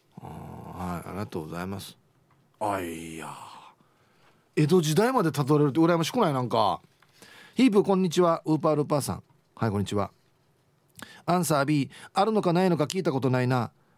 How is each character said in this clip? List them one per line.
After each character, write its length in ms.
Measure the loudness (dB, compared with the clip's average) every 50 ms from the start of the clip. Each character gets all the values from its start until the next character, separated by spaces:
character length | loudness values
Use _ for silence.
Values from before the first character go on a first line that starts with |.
| _ _ _ -18
あ 40 | -18
ー、 20 | -16 -16 -16 -16 -16 -16 -16 -16 -16 -12
は 240 | -10 -8 -8 -8 -8 -10
い、 20 |
あ 40 | -10
り 60 | -10 -10
が 60 | -10
と 140 | -8 -8 -8
う 80 | -8
ご 80 | -8 -10
ざ 60 | -8
い 60 | -8
ま 120 | -8 -10 -10
す。 180 | -12 -16 -18 _ _ _ _ _ _ _ _ _ _ _ _ -6
あ、 220 | -4 -4 -4 -4
い 340 | -6 -8 -10 -12 -12 -14 -12
や。 180 | -12 -14 -14 -14 -16 -18 -20 -20 -20 -20 -20 -20 _ _ _ _ _ _ _ _ _ _ _ _ _ _ _ -2
江 100 | 0 2
戸 140 | 4 4 2
時 120 | 2 2 2
代 200 | 2 2 2 2
ま 100 | 0 0
で 80 | 0
た 140 | 0 -2 0
ど 120 | 2 4
れ 60 | 4 4
る 60 | 2
っ 20 |
て 80 | 2 2
羨 180 | 2 4 2
ま 60 | 2 0
し 80 | -2
く 80 | 0 0
な 100 | 0 0
い？ 40 | 0
な 80 | -2
ん 80 | -2 0
か。 320 | 0 2 2 2 0 -2 _ _ _ _ _ _ _ -20 -20 -20 -20 -20 -20 -6 0
ヒ 120 | 2 4
ー 40 | 4
プ、 120 | 6 4 4
こ 120 | 4 4
ん 60 | 2
に 80 | 2 2
ち 120 | 2 2
は。 200 | 4 4 2 0 0
ウ 120 | 0 0
ー 40 | 2
パ 140 | 2 2 2
ー 20 |
ル 60 | 2 0
ー 20 |
パ 120 | 0 0
ー 40 | -2
さ 120 | 0 -2 -6
ん。 100 | -8 -10 _ _ _ _ _ _
は 120 | -4 -2
い、 40 | -2
こ 60 | -2
ん 20 | -2
に 80 | -2
ち 80 | -2 -2
は。 160 | -4 -4 -4 _ _ _ _ _ _ _ _ _ _ _ _ _ _ _ _ _ -20 -20 -20 -20 -8 -2
ア 120 | 0 0
ン 80 | 0 2
サ 160 | 2 0 0
ー 40 | 2
B。 240 | 2 0 0 0 -2 -6 -18 -16 -6 -2
あ 120 | 0 0
る 80 | 2 2
の 80 | 0
か 100 | 2 2
な 140 | 2 4 4
い 40 | 2
の 60 | 2
か 80 | 2 0
聞 160 | -2 -2 -2
い 40 | -2
た 100 | -2 0
こ 80 | 0
と 80 | 0 0
な 120 | 2 2
い 60 | 2
な。 240 | 2 0 0 -2 -4 _ _ _ _ _